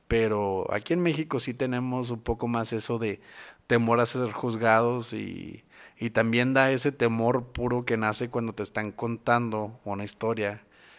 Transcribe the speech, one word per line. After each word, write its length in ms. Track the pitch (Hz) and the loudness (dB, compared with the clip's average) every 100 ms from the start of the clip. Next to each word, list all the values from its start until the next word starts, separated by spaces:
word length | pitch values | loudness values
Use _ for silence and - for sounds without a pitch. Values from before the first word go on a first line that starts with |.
| - | -2
Pero 640 | 113 110 107 101 95 - | 2 2 2 0 -2 -2
aquí 200 | 104 - | -4 0
en 100 | 170 | 0
México 380 | 175 147 160 131 | 2 0 -2 -4
sí 120 | - | -4
tenemos 580 | 123 131 123 127 127 123 | -2 -2 -2 -2 -4 -4
un 100 | 117 | -6
poco 260 | 117 113 120 | -4 -2 -2
más 260 | 117 110 | -2 -2
eso 260 | 110 - 117 | -4 -2 -2
de 220 | 110 98 - - - - - | -2 -6 -10 -20 -20 -12 0
temor 320 | 120 113 117 | 2 4 4
a 80 | 117 | 2
ser 240 | 131 123 | 0 -4
juzgados 840 | 104 123 113 113 113 120 123 113 | -2 -4 0 4 6 6 0 -4
y, 520 | 110 101 90 - - _ - - - | -8 -8 -10 -12 -14 _ -20 -20 -6
y 120 | 117 | -2
también 440 | 113 113 117 127 | 2 4 4 4
da 160 | 135 135 | 4 4
ese 220 | 131 147 | 4 0
temor 540 | 135 117 113 117 127 120 | 2 2 2 2 2 -2
puro 380 | - 120 123 | -4 -2 -2
que 120 | 123 113 | 0 0
nace 340 | 110 107 120 | 0 -2 -2
cuando 220 | 123 117 | -4 -4
te 100 | 104 | -4
están 300 | 101 113 104 | -6 -4 -6
contando 880 | - 117 113 - 120 117 107 107 113 | -4 -6 -4 2 2 2 -4 -6 -8
una 200 | 104 98 | -8 -6
historia 580 | 104 - 113 113 101 104 - _ - | -8 -4 -4 -2 -4 -6 -14 _ -20